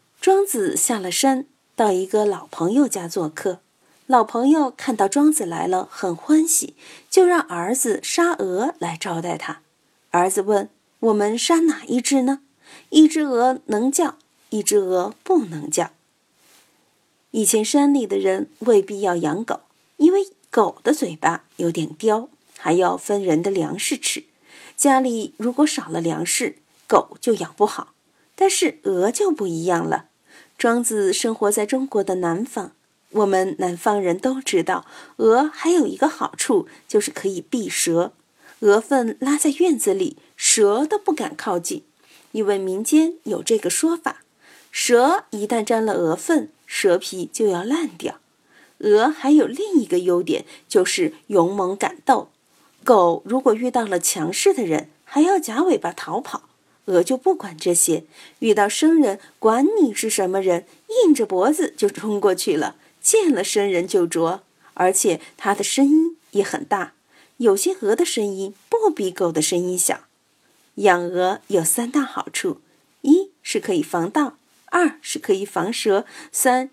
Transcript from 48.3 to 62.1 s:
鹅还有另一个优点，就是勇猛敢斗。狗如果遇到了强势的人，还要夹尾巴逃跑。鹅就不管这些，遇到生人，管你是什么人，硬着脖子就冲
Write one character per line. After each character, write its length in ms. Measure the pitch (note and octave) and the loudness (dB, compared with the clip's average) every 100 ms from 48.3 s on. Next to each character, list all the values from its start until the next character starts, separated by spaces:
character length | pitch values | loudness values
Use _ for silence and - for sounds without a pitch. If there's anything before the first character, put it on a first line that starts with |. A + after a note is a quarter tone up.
| _ _ _ _ - | _ _ _ _ -6
鹅 300 | G#3 G#3 B3 | 2 4 4
还 220 | D#4 C4+ | 0 4
有 160 | D4+ G#3 | 4 4
另 280 | C4+ G#4 F4 | -2 -2 0
一 40 | F#3+ | 2
个 100 | F3+ | 0
优 220 | F3+ F3 | 2 0
点， 240 | E3+ - - - - | 0 -4 -6 -18 -2
就 160 | - - | 0 0
是 280 | - E3 - - | 0 -4 -6 -2
勇 240 | G3+ E3+ | 2 2
猛 240 | G3+ F#3 G3 | 0 -4 -4
敢 220 | - E4 - | -6 -2 0
斗。 240 | A#3+ - _ _ _ _ _ | 0 -2 _ _ _ _ _
狗 380 | - A3 F3 E3 F#3+ | 4 6 4 2 -2
如 160 | B3+ | 0
果 120 | C4 | 2
遇 160 | A3 B3 | 2 0
到 160 | B3 G#3+ | -2 -2
了 140 | F3+ | -2
强 320 | - F3+ D#3+ | -4 -4 -4
势 220 | G3 G4+ | 0 0
的 120 | F#4 F#3+ | 2 0
人， 240 | D3+ - _ | -2 -4 _
还 180 | - C#4 | -4 2
要 160 | E4+ F#4+ | 2 2
夹 240 | D4+ A3 | 0 0
尾 140 | F#4 C#4 | 2 0
巴 140 | E3+ | -2
逃 300 | - - F3 | -8 -8 -8
跑。 220 | C#4+ - _ _ _ _ - | -6 -12 _ _ _ _ 0
鹅 180 | F3+ | 2
就 140 | - B3+ | 2 0
不 180 | F#4 F4+ | 0 -2
管 220 | G3+ D#3 | -4 -6
这 160 | F#3 | -2
些， 320 | F3 - E3 D#3+ - - _ | 0 0 -2 -6 -20 -20 _
遇 140 | A3+ | 0
到 160 | G#3 G3+ | 2 2
生 320 | - D#4 E4 | 2 4 4
人， 180 | B3 G3+ - _ | 2 -2 -10 _
管 280 | A3 A#3 D4+ A4 | 0 2 2 2
你 120 | C#4 | 0
是 160 | G#3 A3 | 0 -4
什 200 | G#3+ F#3 | -2 -2
么 120 | F#3+ | 0
人， 240 | F#3+ F3 - _ - A4+ | 0 0 -4 _ -4 2
硬 100 | G4 | 4
着 120 | C#4 A3 | 4 2
脖 260 | F#3 G#3+ | 0 2
子 220 | D#4 D#4 - | 0 -2 -2
就 140 | G3+ | -2
冲 280 | - A3 | -2 -4